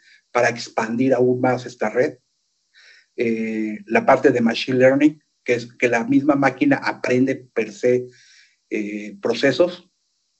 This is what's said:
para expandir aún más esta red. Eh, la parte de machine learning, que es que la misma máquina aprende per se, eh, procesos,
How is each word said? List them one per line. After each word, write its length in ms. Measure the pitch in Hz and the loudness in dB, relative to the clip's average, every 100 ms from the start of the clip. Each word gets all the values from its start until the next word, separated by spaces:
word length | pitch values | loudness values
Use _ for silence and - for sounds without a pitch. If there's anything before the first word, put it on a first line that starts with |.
| _ _ _ | _ _ _
para 180 | 120 120 | -2 0
expandir 640 | 117 - - 113 117 131 | -2 -8 -6 -4 -2 0
aún 280 | 123 123 123 | 2 2 2
más 260 | 127 123 123 | 0 -2 -6
esta 240 | - 107 | -8 -4
red. 280 | 120 151 - _ _ _ _ _ _ - - _ - | -2 -2 -4 _ _ _ _ _ _ -20 -20 _ -6
Eh, 640 | 117 113 110 110 107 107 - | -4 -4 -4 -6 -6 -8 -4
la 200 | 113 117 | -2 2
parte 240 | 131 143 | 4 4
de 100 | 123 | 4
machine 380 | 113 117 - 127 | 0 -2 -2 4
learning, 420 | 127 139 151 - _ _ | 4 6 2 0 _ _
que 120 | - | -4
es 120 | 120 120 | -4 -4
que 140 | - 123 | -2 0
la 160 | 117 | 0
misma 320 | 117 139 143 139 | 2 2 2 2
máquina 400 | 131 - 143 135 | 0 0 0 0
aprende 580 | 107 - - 127 135 | -2 -6 -2 0 0
per 380 | 131 - - 107 | -2 -6 -6 -6
se, 340 | 101 123 123 123 - _ - _ _ - | -2 0 0 -2 -16 _ -20 _ _ -10
eh, 460 | 107 104 107 107 - | -8 -6 -8 -12 -8
procesos, 680 | 120 117 139 127 180 - _ _ _ _ _ _ | -4 -2 0 2 0 -2 _ _ _ _ _ _